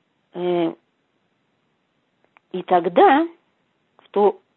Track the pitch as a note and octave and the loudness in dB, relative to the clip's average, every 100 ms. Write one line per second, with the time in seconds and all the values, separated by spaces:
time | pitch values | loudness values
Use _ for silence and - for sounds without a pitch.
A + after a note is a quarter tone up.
0 | _ _ _ F3 F3+ F3 E3 - _ _ | _ _ _ -8 -4 -2 -4 -6 _ _
1 | _ _ _ _ _ _ _ _ _ _ | _ _ _ _ _ _ _ _ _ _
2 | _ _ _ _ _ F#3 - F3+ F3 F3+ | _ _ _ _ _ -12 -2 -2 0 2
3 | G4 C#4 E4+ - _ _ _ _ _ _ | 4 4 0 -8 _ _ _ _ _ _
4 | _ G2+ G#2+ - _ | _ 0 0 -2 _